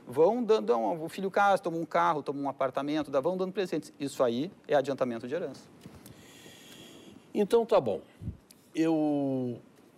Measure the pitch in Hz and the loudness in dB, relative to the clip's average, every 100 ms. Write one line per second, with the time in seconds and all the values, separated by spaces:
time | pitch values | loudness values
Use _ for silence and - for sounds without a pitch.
0 | - 127 170 240 214 220 214 233 220 170 | -6 4 4 4 2 2 2 0 0 -2
1 | 160 - 190 208 202 190 - 165 165 175 | -6 -6 -4 2 4 4 0 -4 -2 0
2 | 170 156 135 143 139 135 135 131 143 156 | 2 0 -4 -4 -6 -2 -2 -2 -4 -4
3 | 143 139 147 185 185 185 185 160 - - | -2 0 0 -2 -4 -2 -2 -4 -6 -8
4 | 139 - 127 117 170 - - 143 131 135 | -6 0 0 0 -4 -8 0 0 0 -2
5 | 127 117 123 156 160 131 - - - - | -4 -4 -6 -6 -8 -12 -20 -20 -20 -20
6 | - - - - - - - - - - | -20 -20 -20 -20 -20 -20 -20 -20 -20 -20
7 | - - - - 202 233 226 202 123 92 | -20 -20 -6 -2 4 4 6 4 4 -2
8 | - - - - - - _ 165 160 160 | -8 -14 -14 -14 -18 -20 _ -2 2 2
9 | 151 143 139 131 123 117 - - - | 0 0 0 -2 -2 -6 -12 -20 -20